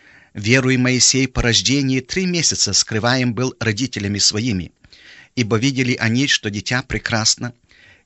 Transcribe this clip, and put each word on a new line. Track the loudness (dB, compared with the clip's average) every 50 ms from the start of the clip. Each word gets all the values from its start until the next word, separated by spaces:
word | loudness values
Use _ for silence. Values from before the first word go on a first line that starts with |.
| -20 -20 -20 -20 -20 _ -12
"Веруя | -4 0 2 4 4 4 2 2
Моисей | 2 2 2 2 2 2 2 2 2 0
по | -2 -2 0
рождении | 0 2 2 2 2 0 0 0 0 0 0 -2
три | -4 -4 -4 -4 -2
месяца | -2 0 0 0 0 0 0 -2 0 0
скрываем | 0 0 0 -2 0 0 0 2 2 0 0 0
был | -2 -2 -4 -4 -2
родителями | -2 -2 0 0 -2 -4 -4 -4 -4 -2 -2 0
своими, | 0 0 0 0 -2 -2 -2 -2 -4 -8 _ _ _ _ -20 -20 -20 -20 -20 -20 -20 _ -2
ибо | -2 0 2 2
видели | 2 2 2 0 0 0 0 0
они, | 0 0 0 2 2 2
что | 2 0 -2 -2 -4
дитя | -6 -6 -4 -4 -4 -4 -4
прекрасно, | -6 -6 -6 -4 -2 -2 0 0 0 -2 -2 -4 -10 -10 _ _ _ -20 -20 -20 -20 -20 _ _